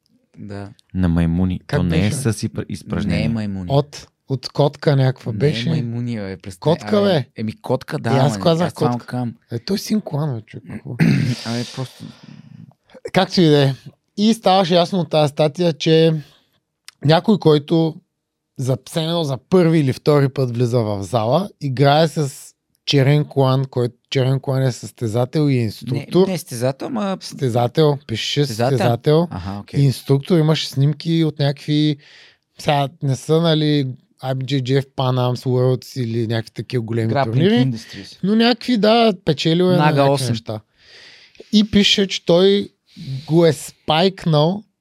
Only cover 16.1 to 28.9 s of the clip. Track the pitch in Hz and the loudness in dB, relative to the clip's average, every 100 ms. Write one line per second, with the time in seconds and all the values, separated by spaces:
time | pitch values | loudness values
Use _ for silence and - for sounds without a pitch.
16.1 | 156 - _ _ _ _ _ - _ 139 | 0 -6 _ _ _ _ _ -20 _ 2
17.1 | 160 180 196 165 151 147 165 160 156 _ | 4 4 2 4 2 2 0 0 -4 _
18.1 | _ _ _ _ - 127 127 - 165 160 | _ _ _ _ -6 -4 -4 -4 -6 -4
19.1 | 170 151 135 - 190 165 160 135 117 - | -2 -2 -6 0 2 4 4 2 0 2
20.1 | 147 139 135 127 117 123 120 107 101 95 | 2 2 0 -2 0 0 0 0 -4 -4
21.1 | 117 110 151 202 - 143 127 143 151 165 | -2 0 0 -2 -8 -6 2 4 4 2
22.1 | 165 139 - - _ _ _ - 139 135 | 0 -6 -8 -20 _ _ _ -2 2 4
23.1 | 147 147 139 131 131 131 - 120 - _ | 2 0 0 2 0 -2 -4 -4 -6 _
24.1 | 139 127 135 - 131 131 113 110 - 117 | -2 0 -2 -2 -2 -2 -4 -12 -8 -4
25.1 | 110 123 156 147 127 113 - - 139 143 | -2 -2 0 0 0 -2 -6 -8 -8 -2
26.1 | 175 190 180 - 120 127 - - 240 202 | 0 2 -2 -8 -4 -4 -4 -8 -4 -4
27.1 | 185 - - 135 117 120 - 151 143 - | -6 -10 -6 -2 0 0 2 2 0 -6
28.1 | 110 - 143 139 110 123 131 120 | -8 -4 -2 -2 -2 0 2 0